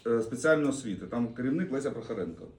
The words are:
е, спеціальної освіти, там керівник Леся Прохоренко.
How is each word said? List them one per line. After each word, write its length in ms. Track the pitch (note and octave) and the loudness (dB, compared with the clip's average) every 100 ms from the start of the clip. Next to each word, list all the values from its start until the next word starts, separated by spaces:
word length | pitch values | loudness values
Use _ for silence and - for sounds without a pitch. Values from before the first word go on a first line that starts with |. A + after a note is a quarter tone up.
| A#2 | 0
е, 140 | A#2 | 2
спеціальної 480 | A2 B2+ D#3 D#3 C#3+ | 2 2 6 6 4
освіти, 380 | - A2+ F#2 F#2+ | 0 -4 -6 -4
там 260 | A#2 A#2 | -2 -2
керівник 380 | A#2+ B2+ D#3+ - | -2 -2 0 -2
Леся 200 | C3+ B2 | -2 -2
Прохоренко. 560 | G#2 - G#2 F2+ - - | -4 -6 -6 -6 -8 -14